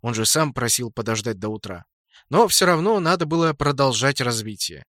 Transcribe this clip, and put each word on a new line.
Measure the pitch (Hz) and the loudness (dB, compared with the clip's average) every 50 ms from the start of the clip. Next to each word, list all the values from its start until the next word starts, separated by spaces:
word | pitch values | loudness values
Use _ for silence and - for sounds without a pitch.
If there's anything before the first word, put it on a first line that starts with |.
Он | - 117 | -4 -4
же | 120 110 110 | -2 0 0
сам | - - 156 160 147 | 2 2 2 0 0
просил | 123 131 120 117 - - 127 113 | -2 -2 -2 0 0 -2 -2 -6
подождать | - - 113 110 113 110 104 120 110 92 | -6 -6 -4 -2 -2 -2 -2 -6 -6 -6
до | 98 107 | -6 -8
утра. | 107 107 - 98 95 85 - _ _ _ _ _ _ - _ _ | -8 -8 -10 -12 -14 -14 -16 _ _ _ _ _ _ -20 _ _
Но | 135 175 226 196 | 2 2 4 4
всё | - - 190 | 4 2 4
равно | 180 180 156 165 208 226 202 | 4 2 2 2 2 0 2
надо | 170 160 180 180 170 | 2 2 2 0 0
было | 151 160 170 165 160 | -2 0 2 2 2
продолжать | 151 _ 143 143 143 135 139 135 120 104 127 139 139 - | 0 _ 0 0 2 2 2 2 2 2 0 0 0 0
развитие. | 131 123 120 113 107 110 107 95 - - 85 71 76 _ | -2 -2 -2 -2 -4 -8 -8 -6 -8 -8 -8 -12 -20 _